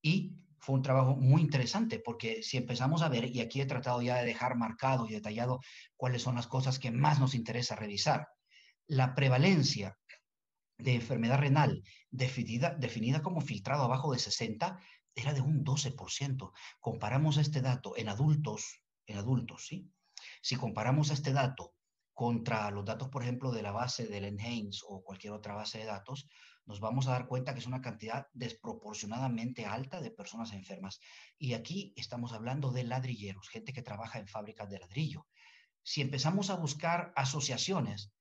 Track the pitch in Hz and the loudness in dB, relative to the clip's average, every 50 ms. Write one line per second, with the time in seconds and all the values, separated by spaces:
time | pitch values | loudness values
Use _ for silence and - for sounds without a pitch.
0 | - 151 175 208 - - - - - _ _ _ - - 135 131 131 135 131 131 | 4 4 2 2 2 -2 -8 -14 -18 _ _ _ -2 2 2 2 4 4 4 6
1 | 127 131 135 135 135 131 139 165 160 143 147 131 120 - - 208 226 - 117 110 | 6 6 4 6 8 8 8 8 8 6 4 2 2 2 2 0 0 0 -2 -4
2 | - 120 113 - - 113 113 110 - - - 127 117 - 120 113 127 139 160 160 | -4 -6 -6 -4 -4 -4 -4 -4 -6 -2 -2 -2 -2 -2 -2 0 2 2 4 4
3 | 165 156 127 117 117 120 120 123 113 - - 135 139 135 143 120 - 127 123 120 | 2 2 2 2 0 0 0 -2 -2 -2 -2 -2 -2 0 -2 -2 0 0 0 2
4 | 120 123 123 123 120 117 113 - 123 127 127 120 117 110 117 - 135 131 131 123 | 2 2 2 2 2 0 -2 0 -2 0 0 0 0 -2 -2 0 2 2 2 2
5 | 113 110 110 107 107 107 104 117 120 127 127 131 - - - - - - _ _ | 0 -2 -4 -6 -6 -4 -2 -2 0 0 0 -2 -4 -14 -18 -20 -20 -20 _ _
6 | 131 127 123 120 - 127 120 120 120 - - 131 131 131 131 - - 120 117 131 | 0 0 0 0 0 -2 -2 -2 -2 -2 -2 0 2 2 0 0 -2 -2 2 4
7 | 143 151 151 135 131 131 135 117 113 113 110 123 120 - 107 104 110 104 101 101 | 6 6 8 8 6 6 4 0 -2 -2 -2 -2 -2 -2 -4 -4 -6 -4 -2 0
8 | - 151 135 110 151 - _ _ _ _ - - - - _ _ _ - 151 131 | 2 4 2 2 0 -6 _ _ _ _ -20 -20 -20 -20 _ _ _ 0 4 4
9 | 131 127 - 143 135 135 127 127 151 196 190 156 131 - - 104 98 92 - _ | 4 4 4 4 6 6 8 8 8 8 8 8 6 4 2 0 -4 -6 -8 _
10 | _ _ - _ _ _ _ _ _ _ _ _ _ _ _ - - 127 123 117 | _ _ -20 _ _ _ _ _ _ _ _ _ _ _ _ -2 2 2 2 2
11 | - - 135 113 113 113 131 135 147 139 139 127 120 110 98 98 - - - - | 2 0 0 2 4 4 4 6 6 8 8 8 8 6 4 0 -6 -14 -20 -20
12 | _ _ - 131 127 127 - 127 104 95 113 120 147 - - 156 123 113 - 113 | _ _ -2 0 0 0 0 -2 -2 -2 0 0 0 0 0 0 -4 -2 -2 0
13 | 110 120 143 156 151 - - 156 135 - 110 104 - - - 147 131 117 127 131 | 2 2 2 2 2 0 0 0 -2 -2 -4 -4 0 0 2 2 4 2 2 2
14 | 147 151 127 120 - - - - 113 107 110 - 170 185 190 - - - - _ | 2 0 0 0 0 -2 -2 -2 -2 -4 -2 -2 -2 -2 -2 -6 -14 -20 -20 _
15 | _ _ _ 120 113 143 151 135 131 151 156 143 - - 139 156 - - - - | _ _ _ -2 -2 0 2 2 4 4 4 2 4 2 0 0 0 -2 -4 -6
16 | - - - - 139 139 135 131 98 - _ - - - - _ - 120 101 98 | -8 -8 -4 -4 -2 -2 -2 -4 -6 -10 _ -16 -18 -18 -18 _ -4 -4 -2 -2
17 | 104 107 123 139 156 156 143 151 147 143 - 135 123 131 127 - - 101 - 117 | -2 0 2 4 4 4 4 4 2 2 2 0 2 2 0 0 -2 -6 -6 -4
18 | 107 104 98 107 147 156 151 151 151 110 107 214 - - - _ _ _ _ _ | -4 -4 0 2 4 4 4 4 2 -2 -4 -4 -8 -10 -12 _ _ _ _ _
19 | _ - 107 101 104 123 135 127 - - - - - - 156 190 - - _ _ | _ -8 -6 -4 0 0 0 0 0 -4 -10 -14 -12 -12 -12 -12 -12 -16 _ _
20 | _ _ _ - - - - - - - 135 127 131 113 - 107 110 123 139 151 | _ _ _ -18 -18 -18 -18 -8 -6 -4 -4 -2 -4 -4 -4 0 2 2 4 4
21 | 151 - 151 - - 143 131 139 131 135 - - - - _ _ _ _ _ _ | 4 2 0 0 0 2 2 4 2 2 0 -6 -12 -16 _ _ _ _ _ _
22 | _ _ _ - 120 120 120 110 - - 117 110 104 104 101 101 98 101 110 110 | _ _ _ -2 0 0 0 0 0 0 0 0 0 -2 -4 -4 -4 -4 -4 -4
23 | 131 131 - 131 120 123 123 123 139 131 117 110 104 101 101 113 123 127 - - | -6 -6 -6 -4 -2 -2 -4 -2 -4 -4 -4 -4 -4 -4 -2 -2 -2 -4 -4 -6
24 | 117 107 101 101 98 101 104 101 107 120 120 117 104 98 92 - - - 98 92 | -6 -6 -6 -6 -4 -6 -6 -6 -4 -4 -4 -4 -4 -6 -8 -10 -12 -12 -14 -14
25 | - - 95 92 - 104 104 104 104 107 101 104 107 - - 110 110 110 104 98 | -12 -14 -16 -12 -10 -10 -10 -10 -8 -8 -8 -6 -8 -8 -8 -8 -8 -6 -8 -8
26 | 101 123 135 - - _ _ - - - - _ _ - 104 98 107 110 120 135 | -8 -10 -12 -12 -12 _ _ -20 -20 -20 -20 _ _ -14 -10 -4 -2 0 0 2
27 | 131 131 127 123 120 - 127 127 131 147 131 123 110 123 127 127 - 123 107 - | 2 2 0 0 -2 -2 -4 -4 -2 -4 -6 -6 -6 -6 -6 -6 -6 -6 -8 -8
28 | - 110 117 139 - _ _ - - 226 - - - - - - - 208 107 - | -8 -6 -6 -6 -6 _ _ -8 -8 -8 -8 -10 -10 -10 -10 -10 -12 -12 -10 -10
29 | 107 101 113 123 135 127 120 113 113 127 123 - 110 98 104 123 135 135 - 180 | -8 -6 -4 -2 -2 -2 -2 -2 -2 -4 -6 -6 -6 -4 -4 -4 -6 -8 -8 -8
30 | - 117 - - 98 - 107 113 113 110 101 95 95 - 98 92 95 95 - - | -8 -10 -10 -12 -14 -12 -10 -10 -8 -8 -8 -12 -12 -12 -12 -10 -10 -12 -12 -14
31 | - - - - - - _ _ 151 123 120 117 120 - 170 202 202 - _ - | -18 -20 -20 -20 -20 -20 _ _ -4 -4 -4 -4 -6 -6 -8 -8 -8 -8 _ -12
32 | - - 123 120 117 120 117 107 113 123 135 151 139 131 123 127 123 117 123 131 | -10 -8 -6 -6 -6 -6 -8 -8 -6 -4 -4 -2 -2 -2 -2 -2 -4 -2 -4 -4
33 | 127 123 120 101 101 98 98 98 - - - 113 - - 135 120 - - 104 101 | -4 -4 -6 -6 -8 -10 -10 -12 -14 -14 -14 -12 -10 -10 -10 -10 -10 -10 -10 -10
34 | 113 - - 117 101 - - 110 104 104 - - 107 98 98 98 - - 98 143 | -10 -8 -10 -10 -10 -8 -10 -10 -10 -10 -12 -12 -12 -10 -10 -12 -14 -8 -4 -4
35 | 160 147 - - - _ _ _ - - - - _ _ _ _ _ - - 151 | -4 -4 -4 -10 -14 _ _ _ -20 -20 -20 -20 _ _ _ _ _ -6 -2 -2
36 | 135 131 143 131 131 156 190 202 196 196 190 175 165 139 - - 175 165 170 175 | -2 -2 -2 0 0 2 2 2 0 0 -2 -2 -2 -4 -4 -2 0 0 0 0
37 | 170 - - 143 135 131 - 151 135 - 120 117 - 185 190 170 123 104 101 104 | -2 -2 -2 0 0 0 0 -2 -2 -2 -2 -2 -2 0 0 0 0 -2 -4 -8
38 | - - _ _ | -10 -14 _ _